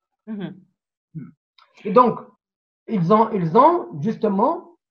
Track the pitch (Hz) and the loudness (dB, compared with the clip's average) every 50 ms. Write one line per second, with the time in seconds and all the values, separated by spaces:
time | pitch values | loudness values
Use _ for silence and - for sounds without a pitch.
0 | _ _ _ _ _ 214 220 202 180 151 143 - _ _ _ _ _ _ _ _ | _ _ _ _ _ -14 -12 -10 -10 -12 -14 -16 _ _ _ _ _ _ _ _
1 | _ _ - 151 120 - _ _ _ _ _ _ _ _ _ _ - 208 190 247 | _ _ -18 -18 -18 -18 _ _ _ _ _ _ _ _ _ _ -4 2 4 4
2 | 247 214 - - - - _ _ _ _ _ _ _ _ _ _ _ - 226 185 | 4 4 0 -6 -12 -20 _ _ _ _ _ _ _ _ _ _ _ -4 -4 -2
3 | 160 175 214 220 220 220 220 190 165 156 175 240 285 330 349 349 - - - 143 | 2 2 4 2 2 0 -2 -4 -2 0 4 4 4 4 4 2 -4 -8 -10 -8
4 | 156 220 - - 226 208 196 196 233 302 349 370 - - _ _ _ _ | -6 -6 -6 -2 -4 -2 0 0 0 -2 -2 -4 -10 -18 _ _ _ _